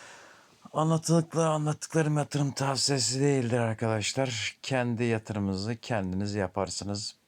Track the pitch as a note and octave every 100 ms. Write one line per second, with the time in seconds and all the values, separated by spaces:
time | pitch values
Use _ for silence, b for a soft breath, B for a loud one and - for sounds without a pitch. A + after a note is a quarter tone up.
0 | B B B B B B B D3 D#3+ D#3+
1 | D#3+ E3 E3 D#3 D#3+ D#3 D3+ D3 - D#3+
2 | D3+ D3 C#3 C#3+ C#3+ - C#3 C3 - C#3
3 | A#2 C3 C#3+ C3+ A#2 B2 A2+ G#2+ A2+ A2
4 | F#2+ - C3 A2 - - - C3+ A#2+ A#2
5 | A#2+ A2 - G#2 G2 F#2+ G#2 A#2 - A2+
6 | F#2+ F#2 G2+ G#2 F#2 G2+ F2 - G2 G2+
7 | A2 -